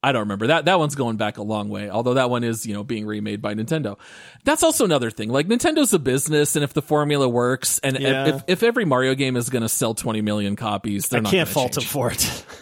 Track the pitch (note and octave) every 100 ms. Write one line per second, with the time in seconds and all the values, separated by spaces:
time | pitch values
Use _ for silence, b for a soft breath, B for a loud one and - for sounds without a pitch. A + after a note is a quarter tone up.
0 | B2+ B2+ G#2 G2 A2+ D#3+ D3+ F#3 D3+ C#3
1 | A#2+ A2 G#2+ G#2 G#2 G#2+ G#2 G2+ G#2 G2
2 | A#2+ B2+ B2 B2 A#2+ A2+ A2+ G#2 G#2 A2+
3 | G#2+ G#2+ G#2 G#2 G#2+ G#2+ A2 D#3+ B2 G2+
4 | B B B B - D#4 E4+ - A3 D3+
5 | A#2+ - A2 C3 D#3 A#3+ - D#4+ C#4 F3+
6 | C3 C3 D3 D3+ D3 D#3 C#3+ - - D3+
7 | D3 D3 C3 A#2+ B2 B2+ - - C#3 C3
8 | C3+ C3+ C3+ C3+ - F#3 A3+ A#3 G3 B2+
9 | C3 C3 C3+ B2+ A#2+ B2+ A2+ - A#2+ A2+
10 | B2+ A2 G#2+ G#2 G2+ G#2 A2+ G2+ A2 G2+
11 | - B2 G#2+ F#3+ D#3+ D3+ B2+ - B2 D3
12 | B2 - - - B B